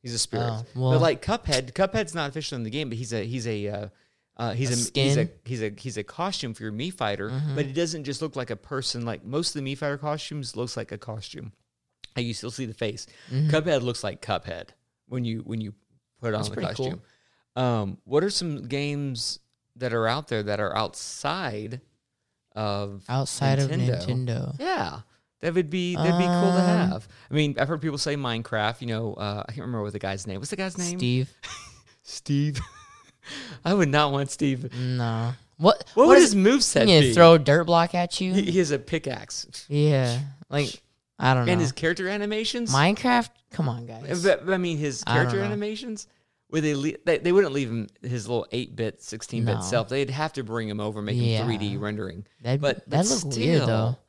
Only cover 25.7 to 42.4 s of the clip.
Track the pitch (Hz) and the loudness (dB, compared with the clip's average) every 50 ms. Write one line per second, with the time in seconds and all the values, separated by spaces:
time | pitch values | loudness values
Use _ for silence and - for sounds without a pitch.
25.7 | 160 185 175 175 180 - 160 175 170 175 180 180 175 175 180 190 175 185 180 180 | -2 -2 -2 -2 -2 0 2 2 4 4 4 4 4 4 4 4 4 4 4 4
26.7 | 175 175 175 185 - - - - - - - - 131 151 151 147 135 - 139 139 | 4 2 2 0 -2 -4 -10 -14 -20 -20 -12 -2 0 0 2 2 0 -2 -2 -2
27.7 | 170 151 143 160 139 - - 156 147 143 139 123 113 117 113 - - 110 104 107 | -2 -4 -4 -4 -4 -2 -2 -2 -2 -2 -2 -4 -4 -4 -4 -4 -2 0 0 0
28.7 | 117 - 127 117 113 110 117 107 104 - 101 104 104 104 - - 104 131 - 127 | -2 -4 -6 -4 -4 -2 -4 -6 -6 -4 -6 -4 -4 -6 -8 -8 -10 -10 -8 -6
29.7 | 120 110 104 104 101 104 - 95 98 98 95 107 95 98 - - 214 190 190 190 | -4 -4 -4 -6 -6 -6 -4 -4 -6 -6 -6 -8 -8 -8 -8 -8 -6 -6 -6 -6
30.7 | 175 180 175 175 175 180 131 123 123 127 131 - _ _ - - - - - - | -6 -6 -6 -6 -4 -2 0 0 2 0 0 -2 _ _ -16 -16 -16 -16 -16 -20
31.7 | - - _ _ _ _ _ - - - _ - 143 143 147 151 139 123 - - | -20 -20 _ _ _ _ _ -16 -16 -12 _ 0 0 0 0 0 -2 -6 -10 -10
32.7 | - - - - - - _ - _ _ - - - - - - 175 - - 165 | -14 -20 -20 -20 -20 -20 _ -20 _ _ -18 -16 -14 -14 -14 -14 -16 -6 -2 0
33.7 | 196 202 175 143 135 147 151 143 139 139 139 135 - - 151 143 135 123 - 123 | 2 2 4 4 4 4 4 4 2 0 -2 -4 -2 -2 0 0 0 -2 -6 -8
34.7 | - 123 127 127 127 123 120 117 113 113 117 117 123 - - _ _ - 156 196 | -6 -4 -4 -2 -2 -2 -2 -2 -2 -2 -2 -4 -6 -8 -16 _ _ 4 4 4
35.7 | - - - - - 214 269 339 370 370 349 240 208 196 190 214 262 277 - - | 4 4 -4 -4 4 6 10 12 12 12 10 8 6 6 6 6 6 6 2 2
36.7 | - - 226 214 175 156 143 127 113 170 170 165 170 160 139 143 143 165 170 165 | 4 6 8 8 8 8 8 8 10 12 12 12 12 10 8 6 4 4 4 4
37.7 | 170 170 170 170 - 175 175 175 - - 190 185 185 202 202 196 165 190 175 143 | 4 4 4 4 2 -2 -2 -2 -2 -4 -2 2 2 2 2 4 2 2 2 2
38.7 | 147 135 - - 165 160 - 139 123 - - - - - - - - - - - | 0 -4 -2 -4 -4 -4 -2 -4 -8 -8 -10 -12 -12 -12 -12 -12 -16 -18 -8 -2
39.7 | 147 147 151 151 147 131 127 120 120 127 143 139 - - - _ 135 147 143 - | 2 4 4 6 6 4 4 2 0 -2 -4 -8 -12 -16 -12 _ -2 -2 -2 -2
40.7 | - - _ _ _ _ _ _ _ - 127 127 131 127 120 143 180 180 165 135 | -6 -12 _ _ _ _ _ _ _ 0 2 4 4 4 4 2 2 2 2 0
41.7 | 135 - 165 160 170 - 185 185 202 208 208 208 214 214 | 0 -2 -2 -2 -2 -2 -4 -4 -4 -4 -4 -2 -2 -2